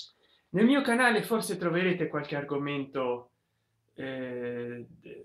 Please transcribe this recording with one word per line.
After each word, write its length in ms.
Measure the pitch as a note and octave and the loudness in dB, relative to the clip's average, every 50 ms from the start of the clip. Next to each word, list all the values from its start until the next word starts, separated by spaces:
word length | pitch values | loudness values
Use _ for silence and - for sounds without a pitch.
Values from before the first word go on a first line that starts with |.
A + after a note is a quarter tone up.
| - - _ _ _ _ _ _ _ _ | -20 -20 _ _ _ _ _ _ _ _
Nel 160 | - F3+ A3 | 2 6 6
mio 160 | B3 C#4+ C#4 | 6 6 6
canale 420 | C#4 - A#3 B3 B3+ A#3+ A3 G#3 - | 4 4 4 4 4 4 4 2 2
forse 340 | - A3+ A3 - - F#3 | 0 0 -2 0 -2 -4
troverete 500 | F3 F3+ E3+ D#3+ F3 F#3 F#3 E3+ - D#3+ | -2 0 0 2 2 2 2 2 0 -2
qualche 280 | D3+ - D3 C#3+ - D#3 | -2 -2 -4 -4 -4 -4
argomento, 960 | C#3+ C#3 - D3 C#3 C#3+ C#3+ C#3+ C#3+ C#3 C3+ C3+ C3+ C3 B2 A#2+ B2 A#2+ _ _ _ _ _ _ _ _ _ _ _ _ _ _ | -4 -2 -2 -2 -2 -2 -2 -2 -4 -4 -4 -4 -2 -2 -2 -2 -4 -6 _ _ _ _ _ _ _ _ _ _ _ _ _ _
eh, 920 | - C3+ C3+ C3 C3 B2+ B2+ B2 B2 A#2+ A#2+ A#2+ A#2+ A#2+ A#2+ A#2+ A#2+ A#2 - - - - - - - - | -10 -8 -8 -6 -6 -8 -6 -6 -6 -6 -6 -6 -6 -6 -8 -8 -10 -14 -16 -18 -20 -20 -20 -18 -18 -18